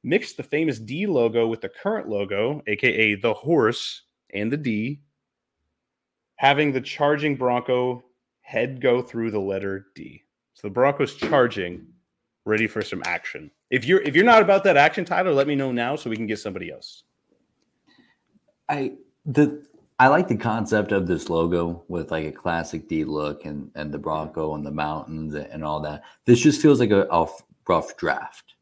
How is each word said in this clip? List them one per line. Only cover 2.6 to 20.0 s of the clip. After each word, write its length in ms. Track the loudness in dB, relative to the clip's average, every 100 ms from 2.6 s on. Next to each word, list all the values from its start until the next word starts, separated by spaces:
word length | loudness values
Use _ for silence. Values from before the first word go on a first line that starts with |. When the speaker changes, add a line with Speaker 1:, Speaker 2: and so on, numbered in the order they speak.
| -4
Speaker 1:
A 100 | 0
K 120 | 2
A 260 | 2 0 2
the 180 | -2
horse 680 | -2 0 2 2 0 -8 -12 _ _ _
and 180 | -6 -4
the 40 | -4
D, 440 | -4 -4 -4 -10 _ _ _ _ _ _ _ _ _ _ _ _ _ 2
having 360 | 2 4 2
the 80 | -2
charging 560 | -6 -2 0 2 -2 0
Bronco 680 | 0 0 0 0 0 -4 _ _ _ _
head 400 | -6 -4 -4 0
go 220 | 2 2
through 280 | -2 -6 -4
the 100 | -2
letter 460 | -4 -4 -6 -8 _
D. 280 | -20 -20 -20 _ _ _
So 140 | _ -8
the 40 |
Bronco's 420 | 2 2 2 -4
charging, 720 | -4 0 2 2 0 -6 -8 -16 _ _ _ _ _ -2
ready 200 | 0 0
for 140 | -2
some 200 | -8 -6
action. 460 | -6 -6 -8 -14 -18 _ _
If 140 | -2
you're, 160 | 2 2
if 120 | 4
you're 100 | 4
not 160 | 6 6
about 220 | 6 4
that 120 | 6 6
action, 260 | 4 2
Tyler, 280 | -2 0 2
let 140 | 2 2
me 60 | 0
know 140 | -2
now 240 | -2 -2 -4
so 120 | -6
we 80 | -6
can 100 | -4
get 100 | -6
somebody 320 | -6 -8 -12
else. 320 | -14 -18 -20 _ _ _ _ _ _ _ _ _ _ _ _ _ _ _ _ -6
Speaker 2:
I, 240 | -4 -4 -8 _ _ 0
the, 400 | 4 4 2 -16 _ _
I 80 | 4